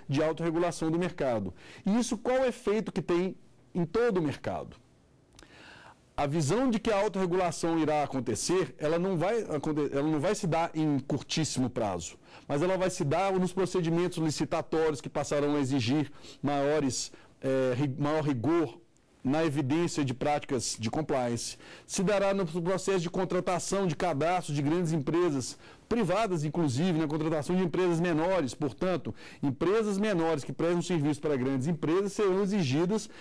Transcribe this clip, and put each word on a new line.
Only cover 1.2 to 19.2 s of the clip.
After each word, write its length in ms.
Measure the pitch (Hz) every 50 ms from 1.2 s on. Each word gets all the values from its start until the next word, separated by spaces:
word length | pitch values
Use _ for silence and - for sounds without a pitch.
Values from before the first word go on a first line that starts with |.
| 147 131 120 110 101 95 - - - - - - -
E 140 | 190 202 247
isso, 180 | 226 - 254 202
qual 200 | - - 254 262
é 40 |
o 40 | 262
efeito 460 | 247 - - - 202 202 220 180 -
que 100 | - 190
tem 340 | 151 - 175 170 185 190 - - - - - - - - -
em 100 | 185 170
todo 340 | - - 226 240 240 196 185
o 20 |
mercado? 560 | 160 143 117 - - 107 92 76 65 - - - - _ _ _ _ _ _ _ _ _ - - - - - - - - - - - - - _ _ _ _
A 100 | - 147
visão 440 | 139 147 170 151 131 175 233 269 262
de 100 | 226 226
que 120 | - 233
a 100 | 208 196
autorregulação 800 | 202 214 202 196 190 175 175 190 185 170 - - - 165 165 165
irá 240 | 156 147 151 151 143
acontecer, 720 | - - 135 117 123 110 - - - 170 190 - - - -
ela 220 | 151 147 165 170
não 180 | 180 196 190 160
vai 240 | 165 190 233 233
aconte-, 480 | 208 - 156 143 - 156 151 151 147 135
ela 160 | - 139 143 156
não 120 | 156 147
vai 160 | 139 185 214
se 100 | - -
dar 240 | 165 156 160 170 160 -
em 260 | 156 156 151 147 135
curtíssimo 680 | - - 151 135 - - - 160 156 - - 127 131 120
prazo, 480 | - 127 113 101 92 85 80 - - - - - - - - -
mas 140 | 139 143
ela 160 | 160 180 190 175
vai 120 | 185 185
se 140 | 185 - 170
dar 300 | 139 151 170 190 196 190
nos 180 | 185 185 180
procedimentos 680 | - 190 185 175 - 185 165 165 165 170 180 175 - 170
licitatórios 840 | 160 156 143 - 160 - 175 160 151 - - 160 160 160 151 131
que 80 | - -
passarão 460 | - 151 139 - - 147 143 147 147
a 40 | 147
exigir 520 | 143 127 139 139 110 117 135 156 135 - - - - - - -
maiores, 720 | - 135 143 139 139 143 151 156 143 131 120 - - - - - - - - -
eh, 320 | - 135 131 131 131 127 123
ri-, 200 | 120 147 143 127 135
maior 260 | 143 147 156 160 143
rigor 560 | 151 139 117 107 143 170 175 156 - - - - _ _ _ _ _ _ _